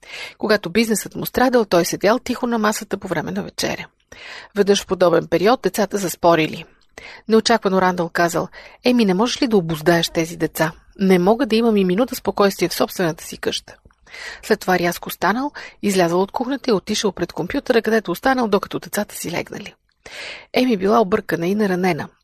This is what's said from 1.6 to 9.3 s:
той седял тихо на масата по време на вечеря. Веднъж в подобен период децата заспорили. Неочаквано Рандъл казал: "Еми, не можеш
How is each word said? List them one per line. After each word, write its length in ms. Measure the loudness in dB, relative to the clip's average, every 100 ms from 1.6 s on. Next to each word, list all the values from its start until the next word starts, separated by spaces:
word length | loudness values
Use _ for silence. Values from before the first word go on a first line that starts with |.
| 4
той 200 | 2 2
седял 340 | 0 2 2
тихо 280 | -2 -4 -2
на 100 | 0
масата 400 | 0 -2 -6 -8
по 100 | -4
време 240 | -6 -4
на 120 | -6
вечеря. 440 | -8 -6 -6 -6 -12 _ _ -20 -18 -18 -8 -2
Веднъж 280 | 2 2
в 20 | 0
подобен 420 | 2 4 4 2
период 340 | 2 2 2
децата 360 | 0 -2 -2 -2
заспорили. 680 | -6 0 4 4 2 -4 -14 _ _ -20 -20 -16 2
Неочаквано 540 | 2 4 0 2 2
Рандъл 280 | 2 0 -2
казал: 380 | 0 0 0 -6 -12 -20 -2
"Еми, 220 | 2 4 4
не 80 |
можеш 280 | 4 0